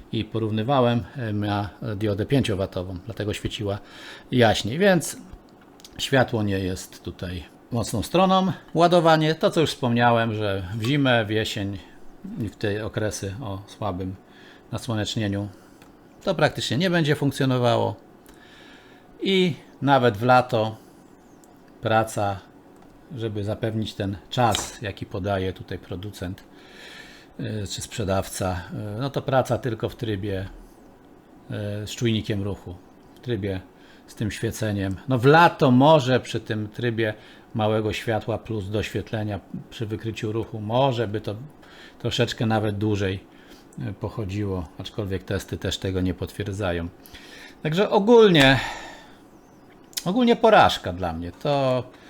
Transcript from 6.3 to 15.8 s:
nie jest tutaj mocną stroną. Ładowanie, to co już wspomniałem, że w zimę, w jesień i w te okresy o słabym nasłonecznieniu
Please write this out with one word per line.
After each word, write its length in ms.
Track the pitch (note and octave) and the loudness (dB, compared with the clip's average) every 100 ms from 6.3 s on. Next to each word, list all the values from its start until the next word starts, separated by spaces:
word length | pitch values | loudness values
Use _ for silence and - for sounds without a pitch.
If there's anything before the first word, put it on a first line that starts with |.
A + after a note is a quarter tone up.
| A#2 | 0
nie 160 | G#2 G2 | 0 -2
jest 460 | F#2+ F#2 - - | -2 -6 -10 -14
tutaj 400 | - F2+ F2+ F2 D#2+ - - | -14 -10 -8 -10 -12 -18 -8
mocną 300 | A#2 A2 B2 | -6 -2 -4
stroną. 500 | - E3+ F#3+ F#3+ F#3 C#3 - | 0 2 4 4 2 -2 -4
Ładowanie, 600 | D#3 E3+ F3+ E3 D#3 D#3 | 2 4 6 6 6 4
to 160 | D#3+ G3+ | 2 0
co 100 | - | 2
już 100 | D3+ | 0
wspomniałem, 640 | - B2+ A#2+ A#2+ A#2 A2+ | 0 0 4 4 4 2
że 340 | G#2+ G#2 G2 F2+ | 0 -2 -2 -4
w 80 | A2 | -4
zimę, 420 | A2 D3 C3+ A#2+ | 0 2 4 4
w 60 | G#2+ | 2
jesień 480 | A2 G#2+ - G2 G2 - - - - F#3+ G#3+ | 0 -2 -4 -6 -8 -12 -20 -20 -16 -12 -8
i 80 | G#2+ | -8
w 80 | - | -4
te 300 | G#2+ G#2 G#2+ | -4 -2 -4
okresy 480 | - G#2+ - G2 G2 | -4 -4 -4 -8 -8
o 200 | B2 G2 G2+ | -10 -10 -12
słabym 480 | - G#2+ F2+ F#2 F#2+ - - - - - | -8 -6 -4 -6 -10 -16 -20 -20 -20 -12
nasłonecznieniu 760 | A2 - A2+ G2+ - G#2 G2+ G2+ - - - | -10 -4 -4 -2 -2 -2 -2 -6 -12 -20 -20